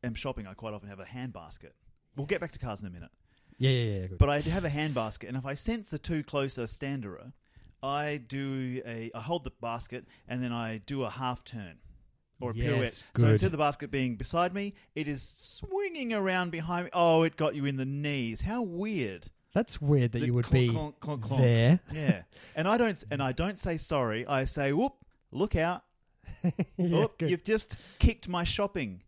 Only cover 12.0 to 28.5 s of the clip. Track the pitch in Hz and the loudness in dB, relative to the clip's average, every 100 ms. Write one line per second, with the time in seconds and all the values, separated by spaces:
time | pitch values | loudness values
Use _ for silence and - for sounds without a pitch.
12 | _ _ _ _ 123 113 120 135 123 - | _ _ _ _ -6 -2 0 2 0 -4
13 | - - 113 107 190 160 147 143 139 139 | -6 4 6 8 4 2 0 0 -4 -2
14 | 127 113 - 165 175 190 202 - _ - | 0 -2 -2 0 0 0 -6 -8 _ -6
15 | 147 143 - - - - 381 381 403 330 | -4 -4 -6 -10 -12 -12 -6 -4 -4 -4
16 | 247 220 190 185 180 165 160 175 175 175 | -2 0 2 0 0 -4 -4 -4 -2 4
17 | 170 160 165 - 156 147 139 135 131 143 | 6 8 6 4 0 2 -2 0 -2 -2
18 | 147 143 117 110 - 233 220 170 208 202 | -2 0 -2 -2 -2 -2 -2 -4 -2 -2
19 | 117 90 - _ _ - 226 - 143 143 | -2 -6 -12 _ _ 0 0 -2 4 6
20 | 123 117 123 120 117 135 123 113 151 - | 6 2 2 2 4 6 6 2 -2 -8
21 | - 143 107 117 127 117 117 180 - 151 | -8 -6 -2 4 6 8 8 6 4 -4
22 | 147 95 - - - - 170 226 233 180 | 0 0 0 -20 -10 -2 2 4 2 0
23 | 107 135 135 131 175 196 202 160 - 151 | -4 -2 -2 0 -2 -2 -4 -4 -2 0
24 | 120 107 123 139 131 - 139 147 262 - | 0 -2 0 0 0 0 0 2 0 -2
25 | _ _ _ 120 202 180 165 180 _ _ | _ _ _ -2 0 2 0 -2 _ _
26 | _ _ - - 175 - 185 - 180 170 | _ _ -16 -2 -2 0 -4 0 2 4
27 | 220 - 160 170 - 220 - - - - | 2 2 -2 0 2 0 0 -12 -16 4
28 | - 226 - 180 170 | 4 4 -4 -2 0